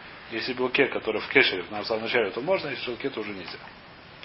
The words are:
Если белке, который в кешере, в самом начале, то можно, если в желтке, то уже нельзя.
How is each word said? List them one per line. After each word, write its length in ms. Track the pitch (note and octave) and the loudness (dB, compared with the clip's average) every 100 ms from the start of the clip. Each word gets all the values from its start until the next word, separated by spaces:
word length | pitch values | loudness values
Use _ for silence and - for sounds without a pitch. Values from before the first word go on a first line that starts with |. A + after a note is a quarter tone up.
| - - - | -18 -16 -8
Если 220 | A2 C3 | -4 -2
белке, 340 | B2+ B2+ C#3+ B2+ | 0 4 4 4
который 340 | G#2 A2+ G#2 | 2 0 -2
в 80 | - | 4
кешере, 360 | C#3+ - F#2 E2+ | 6 6 4 -4
в 160 | G#2 | -4
самом 180 | G2+ A2 | -2 -2
начале, 280 | A2+ A#2+ G2 | 2 2 2
то 100 | G#2+ | 0
можно, 280 | D#3 F#3+ D3+ | 0 0 0
если 140 | A#2+ | -4
в 40 | B2 | -6
желтке, 240 | A2+ C#3 | -4 -4
то 100 | A#2 | -4
уже 100 | G#2 | -6
нельзя. 280 | F#2+ E2+ - - - - - - - | -8 -10 -12 -14 -18 -18 -20 -20 -18